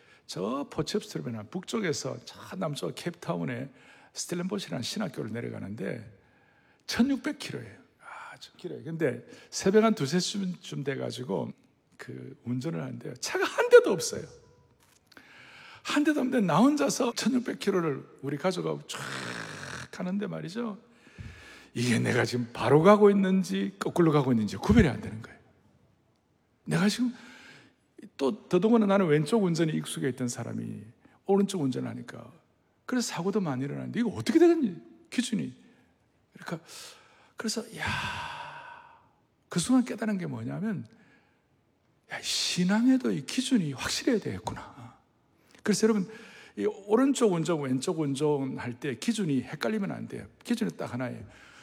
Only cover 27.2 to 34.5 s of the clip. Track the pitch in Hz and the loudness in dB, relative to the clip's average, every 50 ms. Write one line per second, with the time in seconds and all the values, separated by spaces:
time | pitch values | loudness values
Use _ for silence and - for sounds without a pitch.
27.2 | - - - - - - - - - - _ _ _ _ _ - - - _ - | -14 -20 -20 -20 -20 -20 -20 -20 -20 -20 _ _ _ _ _ -20 -20 -16 _ -2
28.2 | - 123 107 - - - - 180 185 220 240 233 214 196 196 202 190 160 147 156 | 0 0 0 -2 -2 0 2 4 4 6 6 6 6 6 4 4 4 6 4 4
29.2 | 151 - 233 226 196 175 170 156 170 156 156 156 151 - - 165 160 135 123 - | 4 4 2 4 4 4 2 2 2 2 0 -2 -4 -4 -6 -4 -2 -2 -2 -2
30.2 | 127 120 - - 117 113 110 110 113 110 107 104 104 110 - _ _ - _ _ | -4 -4 -4 -6 -8 -8 -6 -8 -6 -8 -8 -10 -14 -16 -20 _ _ -20 _ _
31.2 | _ - 196 196 202 - - 180 143 131 123 - - - 110 123 120 - - - | _ 2 4 4 4 2 0 0 -2 0 -2 -2 -4 -6 -8 -10 -12 -14 -14 -16
32.2 | - - - - _ _ _ _ _ _ _ _ _ - 254 254 226 - - - | -16 -18 -20 -20 _ _ _ _ _ _ _ _ _ -4 -4 -2 -2 -4 -4 -4
33.2 | 170 196 190 214 190 156 135 123 135 143 143 139 131 127 127 190 240 214 - - | -2 -2 0 0 0 -2 -2 -4 -4 -6 -6 -8 -8 -6 -4 -2 -2 -2 -2 -4
34.2 | 110 - 233 320 349 339 | 0 4 6 6 8 6